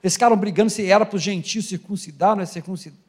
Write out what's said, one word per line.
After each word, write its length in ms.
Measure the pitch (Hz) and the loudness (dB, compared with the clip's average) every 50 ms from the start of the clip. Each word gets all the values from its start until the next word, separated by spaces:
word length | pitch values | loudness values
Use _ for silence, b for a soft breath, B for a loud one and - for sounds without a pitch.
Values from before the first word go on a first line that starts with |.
Eles 120 | - 190 - | -2 -2 0
ficaram 240 | - 240 240 233 208 | 2 4 4 4 4
brigando 320 | 190 208 185 151 208 220 | 2 0 2 2 2 2
se 160 | - - 208 | 0 -2 2
era 200 | 185 190 208 214 | 4 4 4 4
pros 160 | 214 - 196 | 2 0 -2
gentios 460 | 151 190 202 180 156 - - 220 214 - | -2 -2 -2 -4 -4 -6 -6 -6 -6 -6
circuncidar, 640 | 190 170 - - 202 185 - 175 147 135 160 196 214 | -8 -10 -8 -8 -10 -10 -10 -12 -4 0 2 2 2
não 80 | 202 185 | 0 -2
é 20 | |
circunci-, 480 | 175 - 170 160 - 190 165 - 160 143 _ _ | -6 -8 -10 -10 -10 -10 -12 -12 -16 -20 _ _